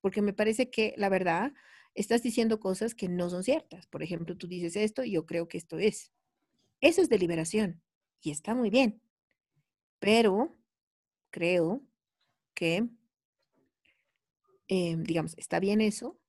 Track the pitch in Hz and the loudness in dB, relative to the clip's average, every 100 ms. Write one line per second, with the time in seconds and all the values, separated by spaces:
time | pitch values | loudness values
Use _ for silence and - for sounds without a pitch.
0 | 196 208 208 202 214 220 247 - 214 - | -2 0 -2 0 0 2 -2 0 -2 0
1 | 196 190 180 165 254 285 - - _ - | 0 2 2 0 -2 -6 -20 -20 _ -8
2 | 208 233 240 226 226 220 190 185 226 226 | 0 0 2 0 0 0 -2 -2 -4 -4
3 | 180 175 175 175 190 311 - 185 - 147 | -4 -2 -2 -2 0 0 -2 -20 -14 -10
4 | 160 165 170 175 175 180 170 185 214 214 | -6 -6 -6 -8 -8 -6 -4 -2 -2 -2
5 | 247 180 160 170 170 170 - 160 208 - | -2 -2 -2 -4 -4 -8 -8 0 0 0
6 | - _ _ _ _ _ _ _ 285 339 | -18 _ _ _ _ _ _ _ 4 6
7 | 330 208 175 165 165 214 196 165 _ _ | 4 4 2 0 0 0 0 -4 _ _
8 | _ _ 156 147 - 240 220 233 247 - | _ _ -8 -8 -4 -2 2 4 2 0
9 | _ _ _ _ _ _ _ _ _ _ | _ _ _ _ _ _ _ _ _ _
10 | 196 220 226 190 311 - _ _ _ _ | 4 4 4 2 -2 -6 _ _ _ _
11 | _ _ _ - 170 180 160 247 - _ | _ _ _ -4 0 2 2 -2 -8 _
12 | _ _ _ _ _ - 165 175 233 - | _ _ _ _ _ -4 -2 0 -2 -8
13 | _ _ _ _ _ _ _ _ _ _ | _ _ _ _ _ _ _ _ _ _
14 | _ _ _ _ _ _ - 190 175 165 | _ _ _ _ _ _ -4 -2 -2 -4
15 | 160 165 165 - - 170 196 214 214 208 | -2 -2 -4 -10 -4 -2 2 2 2 0
16 | 247 - | -10 -14